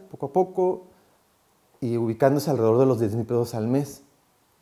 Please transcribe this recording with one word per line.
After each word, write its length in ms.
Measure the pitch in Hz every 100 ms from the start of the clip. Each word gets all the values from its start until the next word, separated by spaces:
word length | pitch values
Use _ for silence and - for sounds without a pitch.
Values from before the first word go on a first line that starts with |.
| -
poco 160 | - 139
a 60 |
poco 520 | 185 185 185 185 - - _ _ _ _ _ _ _ _ -
y 160 | 117 117
ubicándose 540 | 113 110 135 143 147
alrededor 280 | 131 110 117
de 80 | 135
los 140 | 113
diez 140 | 113
mil 100 | 113
pesos 300 | 113 120 120
al 120 | 117 110
mes. 360 | 135 143 - _ _ _ _ _ _